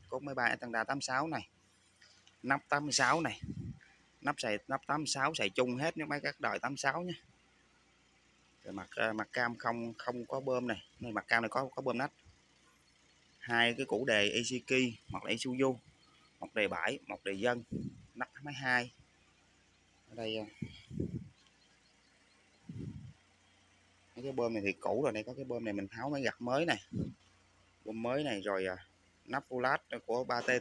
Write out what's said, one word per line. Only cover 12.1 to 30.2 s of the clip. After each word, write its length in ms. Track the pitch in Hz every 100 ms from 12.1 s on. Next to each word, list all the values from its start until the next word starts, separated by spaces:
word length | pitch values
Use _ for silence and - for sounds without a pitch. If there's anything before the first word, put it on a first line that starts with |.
| - - - _ _ _ _ _ _ _ _ _ _
Hai 360 | - 117 117 120
cái 100 | 135
củ 180 | 107
đề 200 | 127 107
Isiki 760 | 101 117 120 127 - 131 127 110 -
hoặc 160 | 95
là 80 | 104
Isuzu. 440 | 113 131 127 135 120 - _ _ _ _ _
Một 140 | -
đề 140 | 110 98
bãi, 300 | 90 90 139 -
một 180 | 92
đề 80 | 98
dân. 300 | 98 120 120 113 - 95 - -
Nắp 140 | 117 123 -
máy 120 | 143
hai. 380 | 135 135 123 123 - - _ _ _ _ _ _ _ _ _ _
Ở 60 |
đây, 240 | 113 110 110
à, 60 | 104 - - - - - - - - - _ _ _ _ _ _ _ _ _ _ _ _ - - - - - - _ _ _ _ _ _ _ _ _
mấy 80 | -
cái 100 | 135
bơm 220 | 131 117
này 80 | 113 101
thì 60 |
cũ 300 | 95 95 107
rồi, 100 | 143
đây 100 | 107
có 120 | 110 131
cái 80 |
bơm 200 | 131 120
này 100 | 113
mình 140 | 101 98
tháo 220 | 113 131
máy 120 | 143
gặt 200 | 120 -
mới 240 | 120 131 170
này. 160 | 120 - - - - _ _ _ _ _ _
Bơm 180 | - 110
mới 220 | 117 135
này 160 | 147 104
rồi, 260 | 104 95 95
à, 200 | 92 - _ _ _
nắp 240 | - 131 -
fulat 300 | 127 127 147 - 120 -
của 180 | 117